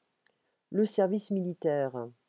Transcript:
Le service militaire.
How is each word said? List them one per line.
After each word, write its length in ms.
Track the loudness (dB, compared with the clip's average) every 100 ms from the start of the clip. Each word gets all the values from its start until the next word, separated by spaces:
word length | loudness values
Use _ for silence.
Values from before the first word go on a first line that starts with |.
| _ _ _ _ _ _ _
Le 140 | 0 2
service 460 | 2 2 0 -2
militaire. 760 | -2 -2 -2 0 0 0 -4 -10 -12